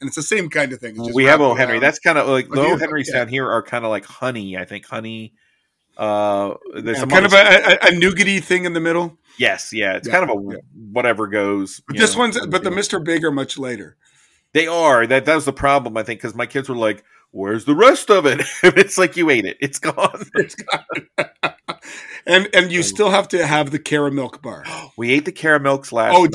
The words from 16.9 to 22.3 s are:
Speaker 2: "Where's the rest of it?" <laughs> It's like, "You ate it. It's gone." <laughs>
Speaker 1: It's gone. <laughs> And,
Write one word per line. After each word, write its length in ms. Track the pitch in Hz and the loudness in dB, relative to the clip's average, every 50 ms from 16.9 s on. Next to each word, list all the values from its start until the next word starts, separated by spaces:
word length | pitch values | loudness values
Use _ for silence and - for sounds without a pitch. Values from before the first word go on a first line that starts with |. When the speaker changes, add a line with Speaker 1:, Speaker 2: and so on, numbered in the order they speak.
| 104 - _ _ _ _ _ _ | -2 -4 _ _ _ _ _ _
Speaker 2:
"Where's 340 | _ 101 95 98 110 113 107 | _ -8 -4 -4 -4 -2 0
the 120 | 143 147 | 0 4
rest 340 | 160 220 262 330 269 - - | 6 6 6 6 4 2 4
of 160 | 208 190 151 | 4 4 6
it?" 160 | 143 120 - - - - | 2 2 2 -4 -6 -4
<laughs> 80 | - - | 4 4
It's 340 | 180 135 170 196 - - 190 | 6 6 6 2 4 2 0
like, 180 | 185 170 - | 0 0 0
"You 140 | 175 170 156 | 0 2 2
ate 140 | 135 120 98 | 2 2 0
it. 120 | 95 - - | -4 -4 -6
It's 180 | 143 135 - - | -6 -6 -6 -6
gone." 480 | - 160 - - 190 180 - 214 214 - | -6 -6 -2 0 -2 -2 -2 -6 -16 -6
<laughs> 40 | - | -4
Speaker 1:
It's 220 | 214 190 - - | -4 -4 -4 -8
gone. 280 | - - - - - - - - 151 - _ _ - | -16 -6 -6 -6 -6 -6 -10 -12 -12 -12 _ _ -6
<laughs> 360 | - - _ _ - - - _ _ - - - - - - - - - - - _ | -6 -6 _ _ -6 -6 -6 _ _ -16 -16 -14 -16 -20 -20 -18 -18 -18 -20 -12 _
And, 220 | 170 | 2